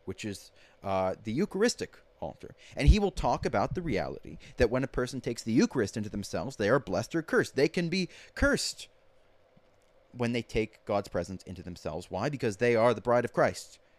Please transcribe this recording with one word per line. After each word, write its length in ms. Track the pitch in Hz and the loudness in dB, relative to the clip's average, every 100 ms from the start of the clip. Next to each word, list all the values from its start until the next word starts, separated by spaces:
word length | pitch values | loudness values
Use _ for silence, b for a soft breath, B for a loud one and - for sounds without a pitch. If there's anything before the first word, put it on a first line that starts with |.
which 200 | - - | -12 -8
is, 280 | 110 95 - _ b b | -8 -8 -14 _ b b
uh, 300 | 98 95 95 95 | -2 0 0 -2
the 80 | 107 | -4
Eucharistic 640 | 120 208 190 226 - - - _ - | -2 -2 2 0 0 -8 -10 _ -12
altar. 340 | 76 - - - B - | -12 -12 -18 -18 B 0
And 120 | 143 | 6
he 100 | 208 | 6
will 120 | 202 | 4
talk 360 | - 127 139 - | 0 0 0 0
about 280 | 110 123 | 0 0
the 80 | 185 | -2
reality 540 | 170 95 67 - - - B - | -2 -2 -2 -8 -14 -16 B 0
that 120 | 117 | 2
when 140 | 127 | 2
a 40 | 135 | -2
person 320 | - 123 131 | -2 -4 -4
takes 220 | 123 120 | -8 -8
the 100 | - | 0
Eucharist 440 | 117 233 131 101 113 | 2 2 2 -2 -2
into 140 | 104 | -6
themselves, 460 | 101 95 90 107 - | -8 -6 -6 -6 -2
they 120 | 104 | 2
are 100 | 135 | 2
blessed 360 | - 90 117 | 2 -2 -2
or 80 | 165 | -4
cursed. 340 | 156 240 143 - | 0 0 0 2
They 120 | 156 | 2
can 200 | - 170 | 2 -2
be 220 | 185 175 B B | -2 -4 B B
cursed 540 | - 285 269 - - - _ _ _ _ _ _ - _ _ _ _ _ | 0 2 2 -2 -8 -16 _ _ _ _ _ _ -20 _ _ _ _ _
when 200 | 123 117 | -4 -2
they 100 | 120 | -2
take 420 | 113 117 110 - | -2 -2 -4 -6
God's 240 | - 104 101 | 0 0 0
presence 340 | 92 87 92 | -4 -4 -8
into 200 | - 90 | -10 -12
themselves. 460 | 90 87 85 80 - | -10 -10 -8 -8 -8
Why? 200 | 92 131 | -4 -4
Because 300 | 139 120 98 | -2 -4 0
they 180 | 120 117 | 2 6
are 180 | 120 | 6
the 60 | 110 | 4
bride 240 | 123 120 | 4 2
of 80 | 120 | 2
Christ. 460 | - 123 - - - b | 2 2 0 -12 -20 b